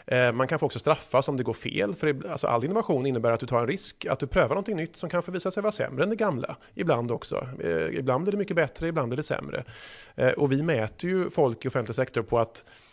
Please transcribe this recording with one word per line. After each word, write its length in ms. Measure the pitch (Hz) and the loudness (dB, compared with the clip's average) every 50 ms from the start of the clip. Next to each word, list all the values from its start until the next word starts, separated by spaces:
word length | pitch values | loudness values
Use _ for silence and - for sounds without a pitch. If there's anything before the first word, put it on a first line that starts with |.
| - | -4
eh, 240 | - 127 123 123 120 | 0 4 4 4 4
man 160 | 113 127 131 | 4 2 0
kan 120 | 131 165 147 | 0 0 0
få 60 | 156 | 0
också 140 | 131 - 113 | 0 -2 0
straffas 500 | - 147 156 - - - - 135 - 147 | 2 2 2 2 0 2 2 2 2 2
om 80 | 139 | 0
det 60 | 127 120 | 0 0
går 100 | 120 110 | -2 -4
fel, 420 | - - - - - 101 104 170 | -4 -4 -4 -2 0 0 0 0
för 180 | - 156 151 139 | 0 0 0 0
det, 180 | 139 - 175 | -2 -4 -6
alltså, 160 | 156 - - | -4 -2 0
all 160 | - 120 117 135 | 2 2 2 2
innovation 420 | 165 202 226 220 - 160 123 131 | 0 0 0 0 2 0 0 2
innebär 260 | 139 127 117 117 117 | 0 0 2 2 2
att 80 | 117 - | 2 2
du 60 | 127 | 0
tar 140 | 117 127 117 | 0 0 2
en 80 | 117 | 2
risk, 380 | 123 190 190 - - - - - | 0 -2 -2 -4 -8 -8 -6 -4
att 140 | - - - | -2 -2 -2
du 80 | 147 | -2
prövar 220 | - - 185 143 110 | 0 2 4 4 4
någonting 280 | 156 196 190 226 202 | 2 0 0 -2 -2
nytt 180 | 156 165 160 - | -2 -4 -6 -8
som 140 | - 180 156 | -8 -6 -2
kanske 220 | 175 175 170 185 | -2 -2 -2 -2
visar 200 | 185 175 - 185 | -4 -4 -2 -2
sig 120 | - 208 202 | -2 0 0
vara 80 | 214 | 0
sämre 320 | - - - - 127 131 175 | 0 0 -2 -2 0 0 0
än 60 | 208 | 2
det 60 | 226 | 2
gamla, 400 | 196 214 196 143 117 - - - - - - - | 2 2 0 0 0 -2 -6 -8 -10 -16 -12 -8
ibland 360 | - 185 160 131 117 120 120 | -2 2 2 2 2 2 0
också. 360 | 113 - - - - - - 127 - - - | -2 -4 -4 -4 -4 -4 -4 -6 -8 -4 -2
Eh, 220 | 85 82 80 - - - 170 | 0 2 2 0 0 -2 -2
ibland 280 | 127 131 123 143 180 | 0 2 2 2 2
är 40 | 202 | 0
det 60 | 196 | 0
mycket 180 | 208 190 - 170 | -2 -2 0 0
bättre, 320 | 170 151 - - - 165 | 0 0 0 -2 -4 -4
ibland 260 | 165 165 156 127 113 127 | -2 -2 -2 -2 -2 -2
är 40 | |
det 60 | 147 147 | -4 -2
sämre. 400 | - - - - - - - - - - - - - - - - - - | -2 -4 -4 -4 -6 -6 -8 -8 -10 -14 -18 -18 -18 -18 -20 -20 -8 -2
Eh, 140 | - 127 127 | 2 2 2
och 220 | - - 147 131 | 4 4 2 2
vi 120 | 135 139 156 | 2 2 2
mäter 460 | 165 156 113 110 107 - - 175 180 | 2 2 0 0 -2 -4 -6 -4 -2
ju 200 | 185 185 175 - | 0 0 0 0
folk 360 | - 175 143 127 110 - - | 2 2 2 2 2 0 -4
i 20 | |
offentlig 280 | 127 - 131 110 117 107 | -4 -2 -2 -2 -2 -2
sektor 260 | 127 127 - - 120 | -2 -2 0 -2 -4
på 180 | 113 - 123 117 | -2 2 2 2
att 260 | 110 - - - - - - - - - | 2 0 -4 -14 -18 -20 -20 -20 -20 -16